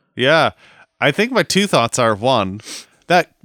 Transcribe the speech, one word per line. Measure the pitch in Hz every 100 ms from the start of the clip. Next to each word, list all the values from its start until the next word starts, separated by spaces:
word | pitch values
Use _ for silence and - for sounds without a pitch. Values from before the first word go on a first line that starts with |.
| _ -
Yeah. | 127 160 123 - - - - -
I | 139
think | 147 233
my | 240
two | 165 190 202
thoughts | 147 117 -
are, | 117 101
one, | 120 127 95 101 - - - _ -
that | 175 - _